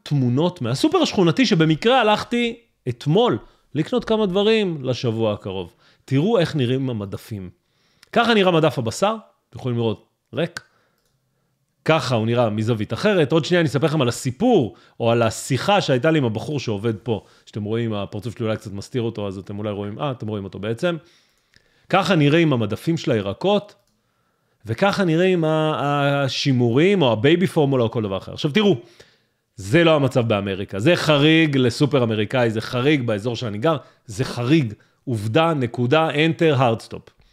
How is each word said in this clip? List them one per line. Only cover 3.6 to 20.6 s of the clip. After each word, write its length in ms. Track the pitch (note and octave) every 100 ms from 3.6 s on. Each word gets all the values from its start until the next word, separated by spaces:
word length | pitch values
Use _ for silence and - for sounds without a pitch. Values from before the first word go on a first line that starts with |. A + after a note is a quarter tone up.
| _
לקנות 300 | C3 D#3 B3
כמה 220 | - A3 G#3+
דברים 580 | F#3 G3+ A3 G3 D#3
לשבוע 480 | C3 A#2+ B2 A2+ A2
הקרוב. 420 | G2+ G#2 F#2+ F2 _ _ _
תראו 340 | - C3+ F3+ A3+
איך 180 | D#3+ D3+
נראים 340 | A#2+ C3 C3
המדפים. 600 | A2+ G2+ - - G#2 F2 - _ _ _ _ _
ככה 220 | - A#3
נראה 160 | A3+ F#3
מדף 260 | E3+ D#3 -
הבשר, 380 | A#2 - G3 A3 - _ _
אתם 80 | A#2+
יכולים 200 | B2+ A#2+
לראות 300 | A2+ G#2 _ _ _
ריק. 260 | A#2 E3+ - _ _ _ _ _ _ _ _ _ _ _ _
ככה 300 | - D#3+ A#2+
הוא 120 | A#2+ A2
נראה 240 | A#2+ A#2
מזווית 420 | G#2 A2 A2+ G#2
אחרת. 400 | A#2 G#3 G3 D3+
עוד 120 | D#3+
שנייה 160 | - F3
אני 80 | D#3+
אספר 180 | C#3 D3+
לכם 160 | D#3
על 60 | A#2+
הסיפור, 680 | - C3+ - A#3+ A3 A2 - _ -
או 100 | A#2
על 120 | A#2
השיחה 580 | A2+ - - B2+ - G3+
שהייתה 300 | - C3 D#3
לי 80 | D#3+
עם 60 |
הבחור 360 | B2 A2 G#2+ D3
שעובד 340 | A#2 G2+ A#2 G#2+
פה, 220 | - G#2 - _ -
שאתם 180 | A2+
רואים, 280 | G#2 A2+ A#2
הפרצוף 440 | G#2 G2 G#2+ A#2 -
שלי 100 | A2
אולי 100 | G#2+
קצת 160 | G#2
מסתיר 300 | G2 - C3
אותו, 260 | A2+ G#2 G2+
אז 100 | G2
אתם 200 | F#2 G2+
אולי 120 | G#2+
רואים, 280 | G2+ G#2 A2+
אה, 120 | D3
אתם 160 | A#2+ G#2+
רואים 180 | G#2+
אותו 140 | G2
בעצם. 380 | F#2